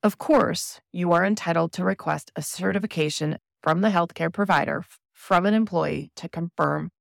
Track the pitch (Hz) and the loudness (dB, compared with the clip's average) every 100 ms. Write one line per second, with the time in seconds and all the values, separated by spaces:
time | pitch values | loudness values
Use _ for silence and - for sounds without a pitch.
0 | 214 - - 294 - 175 - - _ 180 | 0 -2 2 4 4 -2 -8 -12 _ -4
1 | 175 170 190 208 - 165 165 - 180 190 | 2 4 4 0 0 0 0 0 -2 -2
2 | - 151 - - 147 - 185 190 208 - | -4 -6 -6 -10 -8 -4 -2 -2 -2 -2
3 | 151 - 151 - _ _ - 165 214 185 | -2 -2 -4 -6 _ _ -2 2 2 2
4 | 170 - 165 175 202 160 - 143 180 - | 0 -2 -4 -2 2 2 2 -4 -8 -20
5 | _ _ - 180 190 220 220 170 156 147 | _ _ 0 2 4 2 0 0 -2 -4
6 | 143 - 170 - 170 - 147 147 160 _ | -8 -14 -12 -8 -8 -2 -2 0 -6 _